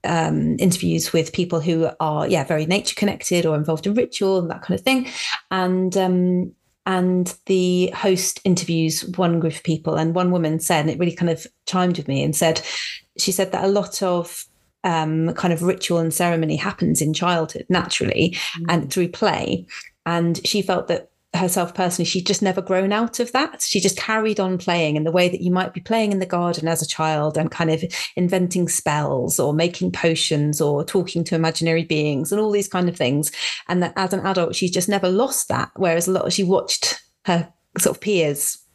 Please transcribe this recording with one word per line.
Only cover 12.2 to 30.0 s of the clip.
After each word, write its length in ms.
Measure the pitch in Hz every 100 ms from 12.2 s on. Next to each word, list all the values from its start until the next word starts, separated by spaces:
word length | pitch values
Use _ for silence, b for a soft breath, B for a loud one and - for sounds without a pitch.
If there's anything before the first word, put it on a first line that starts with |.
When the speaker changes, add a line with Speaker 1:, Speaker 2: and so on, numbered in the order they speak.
Speaker 1:
and 100 | 143
said, 280 | 151 165 160 B B B B B -
she 160 | -
said 180 | 190 185
that 140 | - 190
a 20 |
lot 340 | 202 175 -
of, 440 | 190 175 170 - - _ _ _ 185
um, 480 | 165 156 160 160
kind 200 | - 180
of 100 | 165
ritual 340 | 175 185 - 170
and 160 | 165
ceremony 420 | - 175 170 156 151
happens 460 | 196 196 160 156
in 120 | 151
childhood 520 | 156 175 175 160 - -
naturally 720 | 180 - - - - 175 180 B 165
Speaker 2:
Mm. 60 | 170
Speaker 1:
and 240 | 170 143
through 160 | 190 175
play. 560 | - 208 - - 175 180 B B _ -
And 340 | 170 170 160 -
she 140 | 208
felt 260 | 185 180 -
that 240 | 175 - _ _
herself 420 | 170 180 185 175 -
personally, 300 | 180 180 170
she'd 200 | 190 175
just 160 | 190
never 200 | 196 185
grown 300 | 185 185 196
out 280 | 208 233 -
of 120 | 240
that. 280 | 262 311 -
She 180 | - 208
just 180 | 190 -
carried 420 | - 220 220 208
on 180 | 190 185
playing 380 | 185 175 156 151
in 80 |
the 80 | 156
way 180 | 175 180
that 120 | 180
you 100 | 180
might 220 | 180 180
be 80 | 180
playing 300 | - 226 208
in 80 | 196
the 60 | 180
garden 420 | 175 175 165 160
as 140 | 165
a 60 | 160
child 500 | - 156 156 151 151
and 140 | 156
kind 180 | - 165
of 140 | 156 175 B B -
inventing 540 | 180 185 180 180 175
spells 680 | - - 151 147 135 151 -
or 160 | 139
making 380 | 151 175 175 180
potions 680 | 175